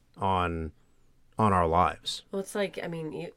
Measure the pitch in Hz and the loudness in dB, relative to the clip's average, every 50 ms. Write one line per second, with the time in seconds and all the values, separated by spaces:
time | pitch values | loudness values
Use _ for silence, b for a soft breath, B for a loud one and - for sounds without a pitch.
0 | _ _ _ - 98 95 95 92 90 87 85 82 80 78 - _ _ _ _ _ | _ _ _ -4 -2 0 0 0 0 -2 -2 -4 -6 -8 -10 _ _ _ _ _
1 | _ _ _ _ _ _ _ - 107 107 98 90 87 82 80 87 90 80 76 - | _ _ _ _ _ _ _ 2 2 4 4 4 4 4 4 4 4 4 2 -4
2 | - - - - - - - 196 190 - - 208 202 180 - - - 175 170 165 | -8 -8 -10 -10 -10 -10 -8 -8 -8 -6 -4 -4 -4 -4 -4 -8 -8 -8 -8 -8
3 | 160 156 - 160 170 - - | -8 -8 -8 -8 -10 -10 -12